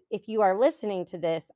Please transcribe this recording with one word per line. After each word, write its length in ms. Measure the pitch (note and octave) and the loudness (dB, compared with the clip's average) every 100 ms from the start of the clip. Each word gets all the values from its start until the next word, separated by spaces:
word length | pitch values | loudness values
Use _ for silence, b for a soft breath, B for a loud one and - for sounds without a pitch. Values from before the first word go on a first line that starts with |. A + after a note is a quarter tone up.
| - | -8
if 160 | G#3 G#3+ | -10 -4
you 160 | A3 | 2
are 160 | G3+ F#3+ | 2 4
listening 460 | C#4 D#4 G#3+ F#3+ F3 | 2 2 -4 -4 -6
to 120 | F3 | -4
this, 320 | E3 E3 - | -2 -2 -6